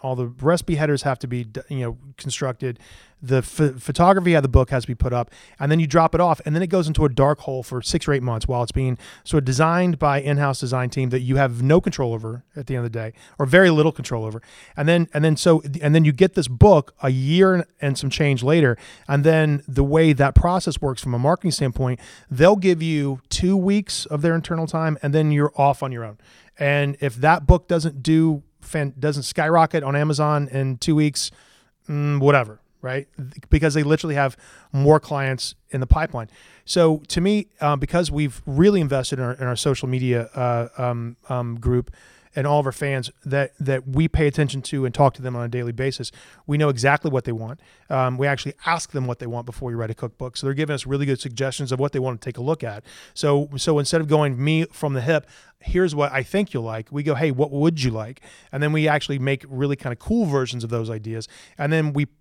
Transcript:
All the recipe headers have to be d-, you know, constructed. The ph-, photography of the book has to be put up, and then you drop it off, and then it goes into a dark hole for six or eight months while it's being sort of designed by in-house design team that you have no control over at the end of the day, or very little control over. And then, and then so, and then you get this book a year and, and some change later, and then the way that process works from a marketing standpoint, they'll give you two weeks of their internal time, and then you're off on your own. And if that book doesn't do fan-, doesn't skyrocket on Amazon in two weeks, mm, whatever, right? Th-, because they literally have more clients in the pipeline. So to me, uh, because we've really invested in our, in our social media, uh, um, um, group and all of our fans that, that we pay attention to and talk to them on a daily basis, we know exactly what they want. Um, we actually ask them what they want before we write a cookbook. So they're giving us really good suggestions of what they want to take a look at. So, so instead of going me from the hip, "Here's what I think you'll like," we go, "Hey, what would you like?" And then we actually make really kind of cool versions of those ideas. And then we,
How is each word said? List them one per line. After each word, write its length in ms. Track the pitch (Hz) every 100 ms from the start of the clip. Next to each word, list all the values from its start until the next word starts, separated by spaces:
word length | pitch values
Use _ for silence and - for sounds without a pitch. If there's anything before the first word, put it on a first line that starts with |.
All 160 | 135 127
the 100 | 120
recipe 480 | 123 135 175 - 156
headers 280 | 151 143
have 140 | 147 127
to 80 | 127
be 180 | 123 113
d-, 160 | 120 -
you 100 | 139
know, 180 | 120 117 139 131
constructed. 600 | 139 - 135 123 131 120 - - _ _
The 200 | 127 131
ph-, 340 | - - 151 131
photography 540 | - 123 175 196 175
of 100 | 160
the 60 | 135
book 200 | 127 131
has 120 | 135
to 40 | 117
be 80 | 120
put 180 | 131
up, 180 | 120 117 - - -
and 120 | 143
then 80 | 160
you 80 | 160
drop 260 | 165 165
it 60 | 160
off, 220 | 175 156 -
and 80 |
then 80 | 151
it 60 | 185
goes 200 | 185 160
into 180 | 151 147
a 40 |
dark 320 | 123 135 147
hole 220 | - 131
for 180 | 123 127
six 240 | - 170 -
or 20 |
eight 120 | 139
months 260 | 123 113 -
while 140 | 123
it's 100 | 120
being 240 | - 131 123 - -
sort 200 | - 151
of 20 | 131
designed 520 | 131 160 170 180 156
by 220 | 147 143
in-house 400 | 139 143 143 131
design 300 | 127 127 127
team 200 | 135 127
that 100 | 127
you 160 | 127 135
have 240 | 135 120
no 180 | 131 165
control 340 | - - 123
over 300 | 113 113 120 -
at 140 | 151 131
the 80 | 127
end 100 | 120
of 60 |
the 80 | 113
day, 140 | 110 - - -
or 60 | 135
very 240 | 170 185
little 240 | 156 156
control 320 | - 127 117 110
over. 160 | 110 - - - -
And 140 | 147
then, 180 | 175 165
and 100 | 151
then 140 | 160 151
so, 240 | 185 160 143 143
and 140 | 147 160
then 80 |
you 80 | 156
get 220 | 131 190
this 160 | 190 127
book 440 | 120 208 170 - _
a 100 | 139
year 420 | 131 135 170 190
and, 120 | 180 165 -
and 180 | 143 131
some 120 | 139
change 340 | - 147 131
later, 340 | 127 165 143 117 - - -
and 160 | 139
then 400 | 147 160 156 143 -
the 160 | 131 139
way 260 | 156 160
that 240 | 139 143 -
process 460 | 175 185 170 147
works 200 | 143 127
from 120 | 135
a 60 | 120
marketing 320 | 135 175 175
standpoint, 500 | 143 135 120 131 127 - - -
they'll 280 | 127 165 208
give 240 | 185 170
you 380 | 165 151 143 131 -
two 260 | - 180 196
weeks 500 | 185 202 196 - -
of 140 | 151
their 140 | 165 165
internal 320 | - 165 160
time, 300 | 160 160 151
and 120 | 143
then 180 | 147 156
you're 220 | 147 147 -
off 260 | 139 135
on 120 | 135
your 100 | 123
own. 140 | 113 104 _ _ _ -
And 380 | 143 143 143 143
if 160 | 143 117
that 320 | 147 165 143
book 200 | 175 -
doesn't 360 | 170 160 139
do 400 | 127 160 160 147 - _
fan-, 340 | - 160 139 135
doesn't 240 | 147 143
skyrocket 600 | 127 - 156 170 160 165
on 120 | 139 143
Amazon 520 | 151 147 151 147 143
in 300 | 135 135 127
two 180 | - 151
weeks, 360 | 151 139 - - _ _ _ _ -
mm, 300 | 147 147 143
whatever, 400 | 139 143 110 107 _ _
right? 240 | 127 135 139 -
Th-, 320 | 131 139 -
because 240 | 151 156
they 80 | 147
literally 320 | 147 156 165
have 240 | 143 135 - - - _
more 280 | 139 143 156
clients 560 | - 143 135 131 - - _
in 80 | 135
the 80 | 127
pipeline. 420 | 160 160 123 110 _ - _ -
So 360 | 180 165 156 -
to 140 | -
me, 260 | 185 208 - -
uh, 160 | 147 143
because 340 | 143 170 165
we've 320 | 147 147 - -
really 340 | 139 190 202
invested 380 | 147 135 123 135
in 80 | 123
our, 80 |
in 120 | 127 127
our 100 | 120
social 320 | 151 131 131
media, 420 | 127 127 120 113 -
uh, 320 | 123 117 120 -
um, 380 | 123 120 117 120 -
um, 300 | 127 120 117
group 300 | 117 123 123 - _ _ _ -
and 100 | 143
all 140 | 147
of 60 | 135
our 40 |
fans 380 | - 143 135 120 _ -
that, 280 | 139 135 -
that 280 | 139 131 131
we 200 | 131 160
pay 200 | - 147
attention 340 | 139 143 135
to 240 | - 143 131
and 80 |
talk 220 | 117 139 -
to 60 |
them 140 | 127 123
on 80 |
a 60 | 120
daily 220 | 123 120
basis, 400 | 113 135 127 123 - - _ -
we 120 | 147
know 120 | 151
exactly 400 | 123 135 147 165
what 140 | 131
they 80 | -
want. 280 | 117 113 135 _ _ -
Um, 280 | 131 127 127
we 100 | 139
actually 260 | 135 143 - -
ask 240 | 165 -
them 160 | 143 127
what 100 | 117
they 100 | 120
want 200 | 120 120
before 200 | 117 127
we 60 |
write 160 | 117 113
a 60 | 113
cookbook. 420 | 120 - 127 -
So 80 | 139
they're 80 |
giving 220 | 139 151 143
us 100 | 131
really 220 | 139 143
good 120 | 131
suggestions 520 | 139 113 135 - 135
of 80 | 127
what 120 | 139
they 80 | 139
want 220 | 127 117
to 40 | -
take 120 | 123
a 60 |
look 200 | 127 156
at. 200 | 117 104 - - - -
So, 340 | 147 143 143 139
so 220 | - 151
instead 200 | 139 165
of 80 | 151
going 340 | 151 147 123
me 240 | 143 160 160
from 280 | - 151
the 80 | 135
hip, 260 | 120 160 - - _ _
"Here's 340 | - 180 185
what 180 | 147 143
I 100 | 135
think 300 | 127 190 208
you'll 100 | 131
like," 240 | 113 110 110
we 140 | 143
go, 120 | 147 135
"Hey, 160 | 160
what 200 | 127 151
would 320 | 143 160 160
you 80 | 127
like?" 300 | 110 107 135 - - -
And 140 | 143
then 80 | 151
we 160 | 156 151
actually 320 | 147 - 139
make 240 | 131 139 -
really 260 | 131 143 139
kind 160 | 131
of 80 | 120
cool 260 | - 226 196
versions 380 | 139 127 123
of 60 | 113
those 200 | 117 113
ideas. 380 | 110 107 113 113 - - -
And 160 | 147
then 180 | 160 151
we, 160 | 143 143 _